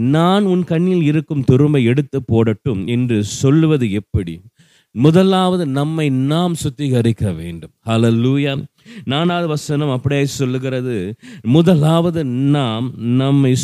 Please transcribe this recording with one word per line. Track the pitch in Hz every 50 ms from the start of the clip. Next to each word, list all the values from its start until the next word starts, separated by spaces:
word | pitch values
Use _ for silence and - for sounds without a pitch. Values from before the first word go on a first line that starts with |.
| 113
'நான் | 127 143 160 170 180 190 202 208
உன் | 190 180 185 175
கண்ணில் | - 170 160 175 185 185 175 160
இருக்கும் | 143 147 160 143 - 165 139 127
துரும்பை | - 131 120 147 - - 139 120
எடுத்து | 113 123 143 143 - - 135 127
போடட்டும்' | - 110 110 113 110 107 - - 143 110 95 92
என்று | 92 120 123 127 123 117 104 104 101 -
சொல்லுவது | - - 135 143 160 160 156 156 139 123 107 95
எப்படி?" | 104 - _ - 101 95 85 80 87 95 113 _ _ _ _ _ _ _ _ -
முதலாவது | 104 127 151 165 185 190 190 190 185 185 185 185 180 175
நம்மை | 139 131 139 143 156 160 160 156 147 131 131 131
நாம் | 139 151 165 180 180 170
சுத்திகரிக்க | 151 - 151 123 - 147 135 127 120 113 117 107 - - 98 87
வேண்டும். | 80 82 85 85 82 78 - _ _ -
ஹல்லேலூயா. | 113 113 113 117 117 113 113 120 131 135 143 143 139 139 143 147 - _ _ _ 214 240 214 131
நாலாவது | - 131 151 170 180 175 175 175 160
வசனம் | 151 147 - - 151 143 151 147
அப்படியே | 131 123 - 135 143 143 143 139 -
சொல்லுகிறது, | 139 139 127 127 131 131 135 131 127 127 131 120 101 87 98 113 _ - - 240 170 -
முதலாவது | 113 127 160 170 185 180 147 147 156 165 165 170 180 165 170 151 127 120 127 135 139
நாம் | 147 147 135 117 110 113 127 127 - - 110 117 123
நம்மை | 127 131 139 139 139 139 127 127 127